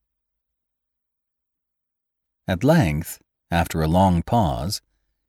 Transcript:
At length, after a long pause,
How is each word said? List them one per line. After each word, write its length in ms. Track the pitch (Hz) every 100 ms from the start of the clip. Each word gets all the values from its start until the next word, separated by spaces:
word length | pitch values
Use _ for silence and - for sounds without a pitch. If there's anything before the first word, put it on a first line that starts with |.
| _ _ _ _ _ _ _ _ _ _ _ _ _ _ _ _ _ _ _ _ _ _ _ _ -
At 160 | 90
length, 580 | 127 170 90 73 - - _ _ _
after 320 | 85 82 82
a 60 | 78
long 360 | 87 95 87
pause, 580 | - 120 92 60 76 - - _ _ _